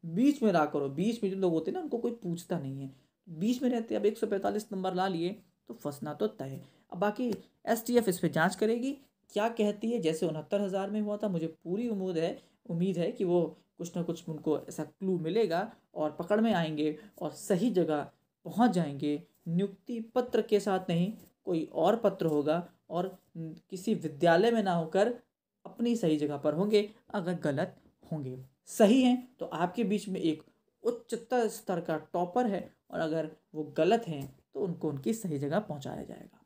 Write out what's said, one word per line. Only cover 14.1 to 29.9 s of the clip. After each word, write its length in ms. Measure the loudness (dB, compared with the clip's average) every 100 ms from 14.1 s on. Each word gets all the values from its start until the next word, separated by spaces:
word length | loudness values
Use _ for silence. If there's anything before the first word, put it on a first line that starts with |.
| -6 -6
उनको 300 | -6 -2 -2
ऐसा 240 | -2 -10
क्लू 340 | -10 _ -2 -2
मिलेगा 500 | 0 0 2 0 -4 -10 _
और 160 | -4 -4
पकड़ 280 | -4 0 2
में 120 | 4
आएंगे 420 | 2 0 0 -2 -2 -12 -10
और 120 | -10
सही 380 | -8 0 2 2
जगह 340 | 2 2 0 -2 _ _ _ -8
पहुंच 240 | 4 4
जाएंगे। 520 | 4 0 -2 -2 -2 -6 _ -4
नियुक्ति 520 | 0 0 -4 -10 -8 -4
पत्र 280 | -2 0 0
के 160 | 2 2
साथ 280 | 2 -2 0
नहीं, 240 | 0 0 -2 -16 _ -4
कोई 180 | -2 -2
और 300 | 2 2 4
पत्र 280 | 2 2 0
होगा 400 | 2 2 0 -2 _ _
और 260 | -4 -4 -6 _ -12
किसी 580 | -12 -12 _ -8 -2
विद्यालय 560 | -2 -2 2 6 8 6
में 120 | 4
ना 100 | 2
होकर 360 | 2 2 2 2 0 _ _ _ _
अपनी 300 | -20 -4 0 2
सही 200 | 4 2
जगह 200 | 2 0
पर 180 | 0
होंगे 340 | 2 4 4 2 -6 _
अगर 240 | -4 -4 -2
गलत 380 | -2 0 -2 -6 _ _ -10
होंगे। 280 | -8 -6 -10 -16 _ -16
सही 320 | 4 8 8
हैं 340 | 6 4 -2 _
तो 80 | -8
आपके 380 | -2 -2 0
बीच 240 | 0